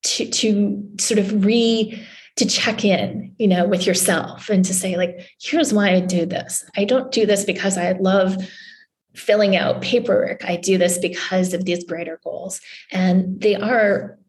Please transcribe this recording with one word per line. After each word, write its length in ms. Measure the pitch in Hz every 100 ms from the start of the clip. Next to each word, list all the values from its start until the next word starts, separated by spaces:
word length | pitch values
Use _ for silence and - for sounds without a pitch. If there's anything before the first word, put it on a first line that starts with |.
to, 240 | - - 226
to 600 | - 220 208 202 202 - -
sort 200 | - 214
of 260 | 190 208
re-, 600 | 196 233 226 226 220 - - - - -
to 100 | -
check 380 | - 240 220
in, 500 | 208 180 104 - - -
you 100 | 214
know, 180 | 180 180
with 200 | 185 190
yourself 600 | 185 - 165 - - -
and 160 | 196
to 80 | 185
say, 240 | 190 190 180
like, 320 | 180 - - _
"Here's 320 | - 302 277
why 180 | 214 202
I 100 | 185
do 240 | 180 180
this. 400 | 165 - - - - -
I 80 |
don't 280 | 202 254 254
do 140 | - 214
this 180 | 196
because 320 | 202 185 196 190
I 160 | 175
love 440 | 185 190 196 190 190 185 - - - _ _ _
filling 420 | - - 208 208 185
out 260 | 147 -
paperwork. 600 | 190 240 226 190 - 175 -
I 80 | 175
do 220 | 185 190
this 200 | 180 180
because 540 | 185 180 - 185 180
of 120 | 180
these 200 | 180 175
greater 360 | 175 165 170 165
goals." 360 | 170 - 185 - - - -
And 480 | 185 185 185 185 190
they 160 | 214 196
are 600 | 208 240 208 190 - -